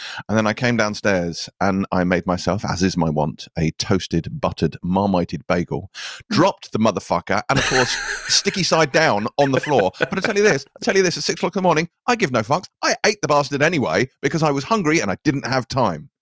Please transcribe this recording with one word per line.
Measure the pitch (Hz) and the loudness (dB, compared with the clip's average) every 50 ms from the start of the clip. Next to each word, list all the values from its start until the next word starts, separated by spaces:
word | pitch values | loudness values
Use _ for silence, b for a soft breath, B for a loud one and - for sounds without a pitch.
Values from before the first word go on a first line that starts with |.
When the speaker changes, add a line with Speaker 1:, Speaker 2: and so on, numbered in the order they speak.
| B B B B B - | B B B B B -4
Speaker 1:
And | 104 | -2
then | 110 110 107 | 0 0 0
I | 107 | -2
came | - - 123 120 | -2 -2 -2 0
downstairs | 113 110 104 104 - - 110 98 90 87 85 82 - - - - _ | 0 0 -2 -4 -2 0 0 2 2 0 -2 -4 -8 -10 -12 -6 _
and | 98 98 95 95 98 - - | -2 0 0 0 -2 0 0
I | 92 90 | 0 2
made | 90 92 87 90 | 2 2 0 0
myself, | - 87 82 - - 87 104 - - | 0 -2 -2 0 -2 -2 -2 -2 -4
as | 90 87 90 | -2 0 0
is | 95 87 | 0 2
my | 90 85 82 | 2 0 0
wont, | 76 73 76 78 - - - - _ | 0 0 -2 -2 -4 -8 -14 -12 _
a | - 82 80 - - | -2 -2 -2 -2 -4
toasted, | - - 101 95 - - - 85 78 - - 78 | -2 0 0 -2 0 -2 -2 -4 -2 -4 -6 -4
buttered, | - 87 87 - - 80 - - - | -4 -4 -2 0 -2 -2 -2 -4 -4
marmited | 87 90 95 101 104 95 90 87 - - 78 - | -2 0 0 2 2 0 0 -2 -2 -6 -10 -4
bagel, | - 92 87 85 - 80 71 92 - B B B B B B B _ | -2 -2 -2 -2 -4 -6 -8 -8 -12 B B B B B B B _
dropped | - 120 165 202 - - - - - | 0 2 2 2 2 -2 -10 -8 -4
the | - | 0
motherfucker, | 107 113 95 92 - - 92 87 - - 98 101 - - | 2 2 2 0 -4 -2 -4 -4 -2 -2 -2 -2 0 0
and | 135 131 | -2 0
of | - | 0
course, | - 139 127 127 120 | 0 0 0 0 0
Speaker 2:
<laughs> | - - - - - - - | -2 -4 -6 -8 -8 -8 -4
Speaker 1:
sticky | - - - - 202 - 202 175 | -2 -2 0 0 -2 -2 -2 0
side | - 185 165 160 143 | 0 2 2 2 2
down | - 156 156 151 113 101 104 117 - - | 2 2 4 4 2 0 -2 -2 0 2
on | 143 139 131 | 2 2 2
the | 127 | 0
floor. | - - 151 123 98 92 - - | 0 2 2 4 4 2 2 0
But | - - - 196 | -2 -2 -2 -2
I | 180 | -2
tell | - 214 | 0 0
you | 202 208 | 4 4
this, | 214 165 139 - - _ - - | 4 4 2 -2 -8 _ -6 -2
I | |
tell | - 220 | 2 2
you | 196 190 | 4 2
this, | 180 160 | 2 0
at | - 151 | -2 -2
six | - - - | -4 -2 -2
o'clock | - 185 - | -4 -2 -2
in | 196 | 0
the | 185 180 | 2 2
morning, | 165 151 170 170 - _ _ - | 2 2 0 -2 -6 _ _ -2
I | 247 | 0
give | 226 226 156 127 | 0 0 0 0
no | 117 | 0
fucks. | 110 104 143 170 190 - _ _ - | 0 0 0 -2 -2 -6 _ _ -2
I | 311 247 - - | 0 0 2 2
ate | 202 214 - - | 0 0 0 0
the | - | 2
bastard | 151 143 143 131 143 135 143 | 2 2 2 2 0 2 2
anyway | 160 180 156 117 82 78 92 120 123 - _ - | 2 2 2 0 2 2 2 0 0 -4 _ -4
because | 147 - 165 160 | -2 0 2 2
I | 156 | 2
was | 143 139 135 | 0 0 0
hungry | - 226 220 185 151 | 0 0 0 2 2
and | 156 165 107 101 | 2 2 0 0
I | 92 - - | -4 -2 -2
didn't | 151 143 139 127 | -2 -2 -2 -2
have | 107 131 131 123 - | -2 -2 -2 -2 -2
time. | - 131 123 104 85 73 76 - _ _ | -2 0 0 0 0 -4 -10 -16 _ _